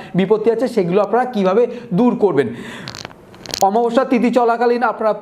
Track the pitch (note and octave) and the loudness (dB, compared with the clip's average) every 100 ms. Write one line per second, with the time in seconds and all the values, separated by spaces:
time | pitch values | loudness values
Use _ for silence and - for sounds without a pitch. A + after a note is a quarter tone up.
0 | - F3 F#3+ G#3+ G#3+ A3+ B3+ A3 E3+ F#3+ | -4 -2 2 2 2 0 -2 -2 0 0
1 | G3 A3+ B3 G#3+ F#3 G3+ A#3+ - - F3+ | 2 0 -2 0 0 2 0 -4 -4 2
2 | B3 G3+ G3+ D3 A#2+ A#2 - - - - | 2 2 2 2 0 -4 -12 -14 -14 -14
3 | - - - - - - G3 G#3+ A#3 A#3+ | -16 -18 -20 -20 -12 -2 0 2 2 0
4 | C4 B3 A#3+ B3 A#3 A#3 A#3+ A#3+ A#3+ - | 2 2 2 2 2 2 0 0 -2 0
5 | A3 G#3 | -2 -2